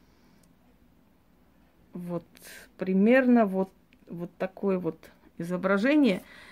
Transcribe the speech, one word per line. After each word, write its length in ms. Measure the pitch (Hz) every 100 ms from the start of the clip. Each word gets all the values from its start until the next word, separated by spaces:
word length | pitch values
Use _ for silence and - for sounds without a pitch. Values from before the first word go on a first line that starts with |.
| _ _ _ _ _ _ _ _ _ _ _ _ _ _ _ _ _ _ _
Вот 320 | 175 175 170 - - - - - -
примерно 680 | 190 190 214 254 254 240 208
вот, 260 | 190 190 _ _ _ -
вот 280 | 170 175 -
такое 420 | 185 - 196 185
вот 180 | 165 - - _ _ -
изображение. 840 | 170 180 190 196 240 302 262 185 - - -